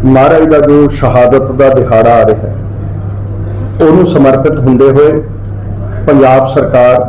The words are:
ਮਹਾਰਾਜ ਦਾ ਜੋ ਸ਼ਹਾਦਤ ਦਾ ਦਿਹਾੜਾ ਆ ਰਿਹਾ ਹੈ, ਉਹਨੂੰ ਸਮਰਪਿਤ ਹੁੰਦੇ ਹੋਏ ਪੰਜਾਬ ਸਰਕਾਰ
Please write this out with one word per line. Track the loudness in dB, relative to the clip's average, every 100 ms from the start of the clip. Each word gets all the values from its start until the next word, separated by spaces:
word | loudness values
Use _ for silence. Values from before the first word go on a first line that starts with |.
| 2
ਮਹਾਰਾਜ | 2 4 2 2
ਦਾ | 2
ਜੋ | 2 2 2
ਸ਼ਹਾਦਤ | 0 -2 2 2 2 -2
ਦਾ | 0 0
ਦਿਹਾੜਾ | 2 0 2 2
ਆ | 2 2
ਰਿਹਾ | -2
ਹੈ, | -4 -8 -10 -10 -10 -10 -10 -10 -10 -8 -8 -8 -8 0
ਉਹਨੂੰ | 2 2 2
ਸਮਰਪਿਤ | 2 2 2 0 -2
ਹੁੰਦੇ | 0 2 2
ਹੋਏ | 4 2 0 -6 -12 -12 -10 -10 -10 -8 -6 0
ਪੰਜਾਬ | 2 4 2 0
ਸਰਕਾਰ | -2 0 2 2 2